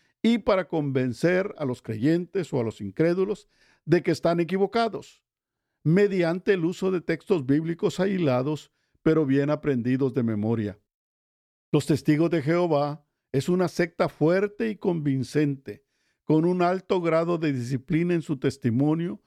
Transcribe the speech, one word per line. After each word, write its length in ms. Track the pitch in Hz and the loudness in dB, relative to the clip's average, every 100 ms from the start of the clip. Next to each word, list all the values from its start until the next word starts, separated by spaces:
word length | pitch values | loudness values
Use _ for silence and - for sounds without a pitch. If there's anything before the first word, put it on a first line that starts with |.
| _ _ | _ _
y 180 | 220 233 | 0 2
para 280 | - 190 170 | 2 0 0
convencer 880 | 165 143 131 127 113 165 180 196 - | -2 0 0 -2 0 0 2 -2 -6
a 80 | 143 | -6
los 160 | 123 | -6
creyentes 720 | - 107 135 170 175 196 160 | -8 -2 0 0 -2 -6 -4
o 60 | 135 | -2
a 40 | |
los 180 | 113 - | -4 -6
incrédulos 680 | 101 95 165 180 196 202 _ _ _ _ - | -8 0 0 2 -2 -4 _ _ _ _ 0
de 180 | 175 | 0
que 80 | 175 | 2
están 280 | 156 165 170 | 0 0 0
equivocados, 840 | 160 190 196 226 226 147 - _ _ _ _ _ _ _ | 0 0 0 0 -2 -4 -14 _ _ _ _ _ _ _
mediante 680 | 147 180 202 190 170 180 190 | 2 4 4 2 -2 -2 0
el 120 | 190 165 | 0 0
uso 260 | 180 190 | -2 -4
de 100 | 185 | -4
textos 440 | - 165 - 180 127 | -4 -6 -2 -2 2
bíblicos 540 | 143 160 170 185 - | 0 0 -4 -4 -2
aislados, 680 | 185 190 156 123 131 151 - _ _ _ | -2 0 0 0 -2 -6 -10 _ _ _
pero 240 | 160 160 143 | 0 2 2
bien 240 | 135 143 | 2 2
aprendidos 640 | 147 147 127 117 127 135 | -2 -2 -2 0 0 0
de 100 | 127 | 0
memoria. 560 | 117 107 107 117 104 90 _ _ _ _ _ _ _ _ - | -2 -2 -2 -2 -4 -8 _ _ _ _ _ _ _ _ -2
Los 140 | 151 - | -2 2
Testigos 420 | 147 - 151 165 | 0 2 2 2
de 120 | 170 | 0
Jehová 640 | 139 175 180 143 147 147 _ _ - | 0 0 2 0 -2 -6 _ _ -6
es 180 | 143 156 | -4 0
una 200 | 180 175 | 0 0
secta 400 | - 170 - 175 | -2 -4 -2 -4
fuerte 600 | - 151 185 202 - 226 | 0 2 2 0 -4 -6
y 60 | 202 | -4
convincente, 1080 | 202 170 147 135 120 151 147 135 - 101 _ _ _ _ - | -4 -2 -2 -2 -2 0 0 -2 -10 -18 _ _ _ _ 0
con 200 | 156 170 | 2 2
un 160 | 180 | 2
alto 400 | 175 185 - 185 | 2 0 -2 0
grado 360 | 170 160 170 170 | 2 2 2 0
de 160 | 160 | 0
disciplina 600 | 135 120 135 - 156 175 | -2 -4 -6 -2 -2 0
en 80 | 170 | -2
su 160 | - 139 | -2 -2
testimonio 840 | 135 - 123 117 147 160 170 208 | -2 -2 0 2 2 0 -2 -8